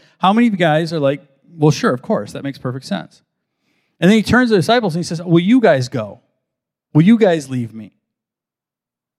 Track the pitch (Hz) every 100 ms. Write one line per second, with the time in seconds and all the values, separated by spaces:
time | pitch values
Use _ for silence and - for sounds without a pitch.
0 | _ _ 185 214 240 196 170 151 165 165
1 | 139 143 - _ _ 165 151 - 233 135
2 | - 214 101 131 139 - 135 127 - 196
3 | - _ _ _ _ _ _ _ _ _
4 | 170 220 - 233 247 214 160 240 214 160
5 | 165 165 175 170 175 262 214 139 123 127
6 | 107 - _ _ _ _ _ _ _ 151
7 | 170 233 208 165 131 131 113 110 104 _
8 | _ _ _ _ _ _ _ _ _ _
9 | _